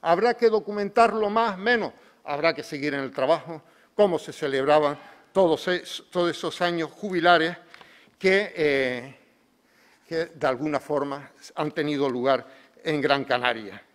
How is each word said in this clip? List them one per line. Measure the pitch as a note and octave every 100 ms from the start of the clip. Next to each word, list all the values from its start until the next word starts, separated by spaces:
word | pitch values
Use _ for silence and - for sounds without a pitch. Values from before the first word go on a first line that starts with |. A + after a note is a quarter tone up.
Habrá | D#3+ E3+ A#3 A#3
que | A#3
documentarlo | G#3+ G3+ G#3 G3+ A3 A3+ A3 G#3
más, | G#3+ A3+ F#3
menos, | G#3 A#3+ E3 - - _
habrá | - D3 D#3+
que | D#3
seguir | - D3+ D3
en | C#3
el | C3+
trabajo, | - C3 D#3+ C3+ D#3+ _ _ _ -
cómo | G#3 E3
se | -
celebraban | C#3 D3+ C3+ C3+ D3+ D3 C#3+ - - _
todos | - F3+ D3+ -
es-, | F3+ - - -
todos | F3+ F3
esos | D3+ E3+ -
años | F3 E3+ D#3
jubilares | - G#3 F#3 E3 E3+ D#3+ E3+ - - - - _ _
que, | F#3+ F#3+ G#3 -
eh, | D3+ C#3 C3 B2 B2+ C3 _ _ _ _ _ _ _ _ _
que | E3 E3+
de | D#3+ C#3+
alguna | B2+ D3+ C#3+
forma | - D3 C#3+ C#3 C#3 _ - -
han | D3+
tenido | D3+ D3+ D3 C#3
lugar | B2 B2+ C3 - - - _
en | - D3+
Gran | C#3 C#3+
Canaria. | C3+ B2 B2 A2+ G#2 G2+ -